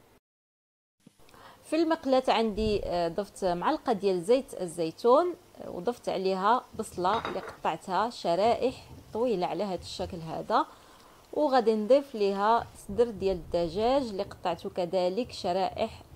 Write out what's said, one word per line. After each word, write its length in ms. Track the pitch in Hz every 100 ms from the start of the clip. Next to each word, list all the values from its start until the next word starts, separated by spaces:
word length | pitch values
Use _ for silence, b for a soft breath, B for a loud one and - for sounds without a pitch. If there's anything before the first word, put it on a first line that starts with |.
| _ _ _ _ _ _ _ _ _ _ - _ - B B B
في 120 | - 311
المقلاة 460 | 330 320 269 262 262
عندي، 520 | 208 226 196 214 208
آه، 240 | - 175 170
ضفت 360 | 165 202 -
معلقة 480 | 185 175 185 302 -
ديال 300 | 214 202 185
زيت 380 | 170 262 - -
الزيتون، 720 | 180 160 165 - 233 262 359 320 - -
آه، 120 | -
وضفت 380 | - 175 240 -
عليها 540 | 170 190 190 196 247 - -
بصلة 500 | 220 - 180 220 -
اللي 120 | 185
قطعتها 720 | - - 208 165 - 180 226
شرائح 800 | - 196 170 220 233 170 - - - -
طويلة 340 | 214 254 196 175
على 180 | 160
هذا 160 | 202 175
الشكل 360 | - - 180 175
هذا، 500 | 160 160 165 226 311 B B B B B B
وغادي 420 | - 294 262 220
نضيف 400 | 220 208 269 277
ليها 520 | 226 202 196 208 233 - -
صدر 340 | - 196 240
ديال 260 | 196 190 185
الدجاج 680 | - 175 170 170 226 269
اللي 200 | 247 190
قطعته 480 | 202 - 185 170 202
كذلك 600 | - 175 185 180 185 240
شرائح، 720 | - 190 180 190 - 220 - -